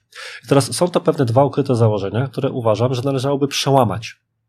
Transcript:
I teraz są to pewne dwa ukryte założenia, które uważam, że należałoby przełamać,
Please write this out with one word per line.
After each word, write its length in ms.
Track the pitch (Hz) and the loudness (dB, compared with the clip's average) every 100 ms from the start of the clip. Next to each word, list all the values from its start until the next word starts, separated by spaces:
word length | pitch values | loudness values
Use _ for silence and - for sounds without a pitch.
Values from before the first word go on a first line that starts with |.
| _ - - - 117 | _ -20 -18 -10 0
I 20 | |
teraz 280 | 139 - 110 | 2 2 -2
są 120 | 175 | 0
to 140 | 175 | 0
pewne 240 | 170 151 120 | 0 0 2
dwa 180 | 117 | 2
ukryte 320 | 139 - 127 120 | 2 0 0 2
założenia, 520 | 113 104 98 107 139 | 2 2 -2 -4 -4
które 220 | - 131 | -4 -4
uważam, 440 | 127 113 104 123 | -2 0 0 0
że 80 | 123 | -2
należałoby 460 | 135 135 135 143 139 | -2 -2 -2 -2 -2
przełamać, 680 | - 143 139 113 104 113 - _ _ | -2 2 4 4 0 -10 -18 _ _